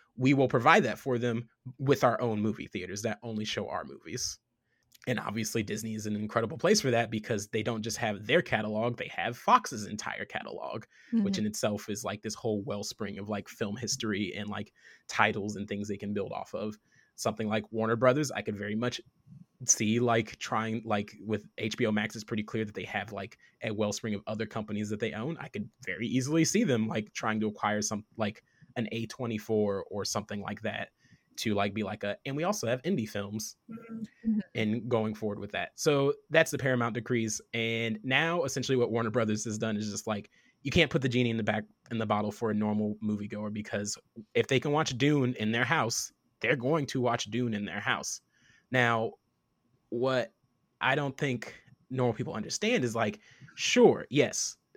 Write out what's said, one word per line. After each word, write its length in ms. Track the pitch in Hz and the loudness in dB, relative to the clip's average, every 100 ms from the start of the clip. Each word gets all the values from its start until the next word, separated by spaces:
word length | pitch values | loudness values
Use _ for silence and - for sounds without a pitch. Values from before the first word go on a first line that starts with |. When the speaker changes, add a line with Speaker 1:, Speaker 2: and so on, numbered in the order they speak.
| _ - | _ 2
Speaker 1:
we 160 | 127 | 6
will 160 | 139 127 | 6 6
provide 340 | 127 131 185 | 6 8 8
that 160 | 123 - | 6 -2
for 180 | 135 120 | -2 0
them 300 | 120 117 120 _ 127 - | 0 -2 -4 _ -18 -2
with 240 | 139 131 | 2 6
our 160 | 127 113 | 6 4
own 220 | 120 104 | 0 2
movie 260 | 110 107 - | 0 -2 -6
theaters 360 | 98 90 101 | -6 -6 -4
that 160 | 110 - | -4 -4
only 220 | 120 110 107 | -6 -6 -4
show 240 | - - | -4 -4
our 160 | 87 69 | -6 -6
movies." 520 | - - 123 - - _ _ _ _ _ - - | -12 -10 -6 -6 -8 _ _ _ _ _ -10 -4
And 120 | 107 | -4
obviously 420 | 104 110 107 117 | -2 -4 -2 -2
Disney 320 | 104 107 113 107 | -2 -4 -6 -6
is 100 | 107 | -4
an 120 | 104 | -4
incredible 400 | 107 117 113 160 | -2 -2 -2 0
place 240 | 175 214 | 4 4
for 100 | 135 | 4
that, 180 | 117 113 | 4 2
because 380 | 113 107 107 101 | -2 -2 -4 -2
they 160 | 110 | -2
don't 180 | 107 113 | -2 -2
just 120 | 110 107 | -4 -2
have 300 | 113 101 110 | -2 -2 2
their 140 | 160 | 2
catalog, 560 | - 110 107 107 120 120 | 2 0 0 0 -2 -2
they 100 | - - | -6 -4
have 220 | 101 120 | -4 -2
Fox's 480 | - 247 - 226 101 | 4 4 4 -8 -8
entire 400 | - - - - | -8 -8 -8 -8
catalog, 580 | - - - - 113 - - - 226 | -8 -8 -10 -8 -8 -10 -20 -2 0
which 160 | 196 190 | 2 0
Speaker 2:
Mm-hmm. 20 | |
Speaker 1:
in 60 | 107 | -2
itself 420 | - 110 104 - | 0 -2 -2 -4
is, 160 | 101 | -6
like, 180 | 98 104 | -6 -6
this 120 | 110 - | -6 -4
whole 260 | 117 107 | -2 -2
wellspring 540 | 98 101 107 - 98 98 | -2 -6 -6 -8 -8 -6
of, 120 | 101 | -6
like, 180 | 101 - | -6 -6
film 300 | - 101 101 | -6 -4 -4
history 560 | 110 - 110 98 95 - | -4 -2 -2 0 -2 -4
and, 140 | 104 | -6
like, 240 | 101 107 _ - - - | -8 -8 _ -20 -20 -6
titles 480 | - 107 110 104 101 | 4 4 4 -4 -6
and 100 | 104 | -6
things 180 | 101 104 | -4 -4
they 80 | 98 | -4
can 160 | 101 | -4
build 200 | 101 95 | -4 -4
off 200 | 95 - | -6 -6
of. 240 | - 107 107 _ _ _ - | -6 -6 -8 _ _ _ -4
Something 320 | 113 107 110 | -2 0 0
like 240 | 110 107 | 0 0
Warner 240 | 110 110 113 | -2 0 4
Brothers, 360 | 127 139 135 | 6 6 0
I 100 | 101 | -2
could 160 | 107 107 | -4 -6
very 180 | 104 107 | -4 -2
much 240 | 120 - - _ - - - _ 127 | -2 -4 -10 _ -20 -20 -20 _ 2
see, 340 | - 107 117 | 4 4 4
like, 360 | 120 117 110 - | 4 4 2 -6
trying, 420 | - 117 110 117 | -2 -2 0 -4
like, 320 | 110 104 101 107 | -2 -2 -2 -10
with 260 | 101 107 - - | -4 -4 -4 -6
H 200 | 113 - | -6 0
B 80 | 113 | 2
O 60 | |
Max, 240 | 107 110 113 | 2 0 -6
it's 100 | - | -6
pretty 180 | 107 | -4
clear 220 | 107 110 107 | -2 -4 -4
that 100 | 101 | -6
they 80 | 90 | -6
have, 280 | 104 110 | -6 -6
like, 240 | 98 98 - _ _ | -8 -10 -14 _ _
a 80 | 113 | -6
wellspring 420 | 107 104 104 113 | -2 -2 -2 -4
of 80 | 101 - | -4 -4
other 180 | 107 107 | -4 -4
companies 440 | 113 107 104 104 | -6 -4 -4 -4
that 100 | 107 | -4
they 140 | 113 | -4
own. 240 | 107 135 - | -4 -6 -6
I 80 | 151 | -8
could 220 | - - _ - | -8 -10 _ -10
very 220 | 85 120 | -6 -2
easily 360 | 127 127 160 160 | 0 2 2 4
see 180 | 208 202 | 4 4
them, 220 | 120 110 | 2 2
like, 260 | 110 107 | -2 -4
trying 260 | - 113 107 | -4 -2 0
to 80 | 107 | -2
acquire 340 | 107 104 104 | 0 0 0
some, 240 | 104 104 - - | 0 -4 -8 -4
like, 260 | 107 - _ _ - - | -4 -4 _ _ -10 -6
an 140 | 110 | -4
A 140 | 117 110 | -4 -6
twenty-four 800 | - 120 107 - 110 104 98 - | -6 -4 -4 0 2 2 0 -4
or 140 | 101 95 | -6 -2
something 360 | 104 104 104 | -4 -4 -6
like 200 | 98 104 | -6 -6
that 260 | 107 - - _ _ - _ - | -4 -6 -8 _ _ -20 _ -6
to, 160 | 113 101 | 0 2
like, 180 | 104 | 2
be 100 | 101 | 0
like 200 | 98 107 | -4 -4
a, 140 | 101 - 139 | -6 -6 -6
"And 100 | 143 | -2
we 80 | |
also 240 | 175 214 113 | -2 0 -2
have 140 | 127 | -2
indie 240 | 175 190 107 | 0 -2 -2
films," 460 | 101 101 107 - - - | -4 -4 -6 -8 -12 -16
Speaker 3:
Mm-hmm. 320 | 226 - 226 220 _ 226 | -16 -12 -12 -12 _ 0
Speaker 2:
Mm-hmm. 100 | 214 - 120 | 0 -2 -2
Speaker 1:
and 340 | 107 117 117 | 0 0 0
going 240 | 117 110 104 | 0 0 -2
forward 240 | 107 104 | -4 -4
with 120 | 101 | -6
that. 200 | 90 87 - | -6 -6 -2
So 380 | 156 143 139 - _ | 2 4 2 0 _
that's 220 | 156 160 | 2 2
the 60 | 135 | 0
Paramount 380 | 131 123 120 117 | 0 2 0 -2
decrees. 460 | 110 120 110 - - | 0 0 0 -4 -6
And 460 | 117 113 113 117 107 | -2 -2 0 -2 -2
now 400 | 127 131 165 175 | 0 2 2 0
essentially 320 | 139 139 123 131 | 0 -2 0 2
what 160 | 117 | 2
Warner 200 | 117 117 | 2 0
Brothers 340 | 120 110 107 113 | 2 2 0 -2
has 120 | 107 | -2
done 200 | 113 104 | -2 -2
is 120 | 107 | -4
just, 160 | 101 110 | -4 -4
like, 220 | 104 - _ _ _ | -6 -6 _ _ _
you 80 | - | 2
can't 200 | 175 147 | 4 4
put 100 | 156 | 4
the 60 | 131 | 2
genie 200 | 123 120 | 4 2
in 80 | 113 | 2
the 60 | |
back, 220 | 107 107 107 _ - | 0 -2 -4 _ -6
in 60 | 117 | -2
the 60 | 107 | 2
bottle 240 | 104 104 | 2 0
for 200 | - 113 | -2 0
a 20 | 107 | 2
normal 400 | 107 107 107 104 | 2 2 0 -2
moviegoer, 500 | 107 104 104 104 107 | -4 -4 -6 -8 -6
because 440 | 107 104 104 104 - _ - - 117 | -6 -4 -4 -4 -8 _ -20 0 2
if 120 | - | 4
they 120 | 131 | 2
can 120 | 147 | 4
watch 260 | 147 151 123 | 2 2 2
Dune 380 | 139 147 127 123 | 4 6 4 2
in 160 | 107 | 0
their 140 | 117 120 | 2 4
house, 460 | 160 117 - - _ _ _ | 4 2 -2 -6 _ _ _
they're 140 | 113 135 | 2 2
going 300 | 123 160 135 | 2 2 2
to 140 | 135 | 0
watch 240 | 120 117 104 | 2 0 -2
Dune 220 | 117 120 | -2 0
in 120 | 107 98 | -2 -4
their 140 | 101 | -4
house. 420 | 127 104 - - _ _ _ _ _ | -2 -2 -2 -10 _ _ _ _ _
Now, 420 | 127 120 113 110 - _ _ _ _ _ _ _ | 2 4 2 0 -6 _ _ _ _ _ _ _
what 440 | 117 131 127 110 _ _ _ _ _ | 0 2 2 0 _ _ _ _ _
I 140 | 120 143 | 2 2
don't 220 | 143 131 | 0 -2
think 440 | 147 120 - - _ - _ | -2 -2 -6 -16 _ -20 _
normal 240 | 127 123 | 0 0
people 200 | 113 139 | 0 -4
understand 500 | 110 107 - 214 247 | -6 -6 -4 0 2
is, 120 | 120 110 | 0 0
like, 240 | 107 - - - - - | 0 -2 -14 -20 -20 -6
sure, 520 | - 247 208 113 - | 2 8 8 8 2
yes, 480 | 143 120 - - - _ | 2 2 0 -6 -8 _